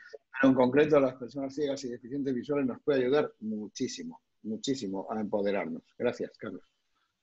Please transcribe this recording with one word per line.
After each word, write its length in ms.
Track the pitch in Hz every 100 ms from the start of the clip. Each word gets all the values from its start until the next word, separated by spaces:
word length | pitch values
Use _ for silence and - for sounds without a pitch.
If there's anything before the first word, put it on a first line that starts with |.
| - - _ -
pero 80 | 135
en 40 | 131
concreto 420 | 127 139 151 147
a 20 |
las 160 | 131 131
personas 400 | 117 139 135 147
ciegas 260 | 143 135 127
y 40 |
deficientes 460 | 123 117 143 135 123
visuales, 300 | 143 143 127
nos 160 | 110
puede 240 | - 135 127
ayudar 260 | 147 147 -
muchísimo, 840 | 110 107 104 - 123 - 120 - _ _
muchísimo 640 | 107 107 - 131 98 95 110
a 120 | 110
empoderarnos. 640 | 101 104 101 98 80 82 - -
Gracias, 400 | 120 113 87 -
Carlos. 260 | 107 92 - _ _ _ _ _